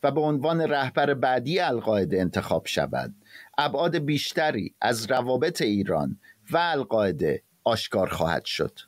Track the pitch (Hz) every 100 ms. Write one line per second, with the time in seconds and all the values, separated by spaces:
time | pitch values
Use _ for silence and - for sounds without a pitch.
0 | 143 139 151 147 151 165 160 143 131 139
1 | 143 139 131 127 123 180 175 120 110 104
2 | 90 92 90 92 - 82 - - 69 64
3 | 62 - _ - - - 147 139 170 165
4 | 147 147 - - 156 127 87 _ 110 117
5 | 110 131 123 127 156 170 139 101 98 82
6 | 69 - - - - 156 170 151 127 110
7 | 101 78 82 69 _ _ - 113 - 107
8 | 90 82 82 82 - - 71 -